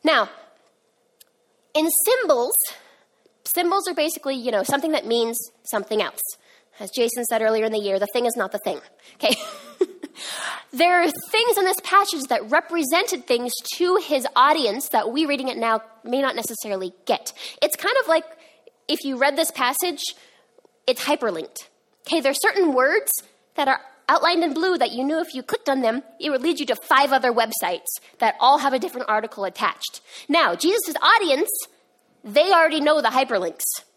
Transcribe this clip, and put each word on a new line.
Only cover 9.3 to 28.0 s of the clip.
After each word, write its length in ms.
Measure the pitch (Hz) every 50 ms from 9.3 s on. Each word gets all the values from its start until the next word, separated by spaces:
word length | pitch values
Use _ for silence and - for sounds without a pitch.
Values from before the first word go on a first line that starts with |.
| - -
<laughs> 60 | 640 679 622 - - - - _ 370 - - - - - _ - - - - - - - - - - _
There 300 | - 247 330 349 359 349
are 80 | 339 330 - - - -
things 260 | - 440 466 480 415 403
in 60 | 381
this 160 | 370 - -
passage 400 | - - 359 392 392 392 - 302 262 -
that 200 | 247 214 214 214
represented 760 | 254 320 339 - 330 339 302 254 311 349 440 480 - 262 247
things 260 | - 254 233 247 247 - - - - -
to 200 | - 349 359 370
his 280 | 381 349 - 302 269 233 - -
audience 540 | - 254 285 311 320 269 214 196 254 - -
that 200 | - 233 - 220
we 160 | 233 294 320
reading 220 | 285 285 - 262 262
it 80 | 226
now 260 | - 226 226 226 214 - - - _ -
may 160 | - 247 269
not 160 | 277 269 -
necessarily 560 | 233 220 - 233 - - 214 202 190 190 180 - _ _
get. 260 | - 220 - - - - - - - - -
It's 140 | - - -
kind 220 | - - 392 494 539
of 60 | 480
like 180 | 311 330 320 - - - - - - _ _ _ - _ _ _
if 160 | - 294 -
you 140 | - 277 262
read 180 | 240 269 285 285
this 160 | 269 311 -
passage, 500 | - - 262 247 277 - - 359 294 285 - - - - - _ _ _ _ _ _ - _ _ _ _ _
it's 160 | - 254 -
hyperlinked. 680 | - 277 294 - 254 220 180 160 156 - _ - - _ _ _ _ _ _ _ _
Okay, 140 | - - 330
there 100 | 240 277
are 40 | 285
certain 380 | - - 440 - 392 359 320
words 380 | 262 254 254 277 349 427 - - - - - - _ _ _ _ _
that 100 | - 285
are 140 | 269 262 - - - - _ _ -
outlined 320 | 294 330 269 330 349 330
in 100 | 339 330
blue 240 | 262 311 330 381 370
that 140 | 269 247 -
you 140 | - 240 262
knew 160 | 277 320 320
if 120 | 349 320 -
you 80 | 262
clicked 260 | 240 - 415 - - -
on 140 | 269 269
them, 200 | 247 220 226 262 - - - _
it 120 | - 302
would 120 | 277 262
lead 160 | 247 330 330 277
you 80 | 285
to 80 | - 226
five 380 | - - - - 262 277 277
other 200 | 269 262 254 247
websites 680 | 233 233 226 220 220 - - 175 180 - - - - -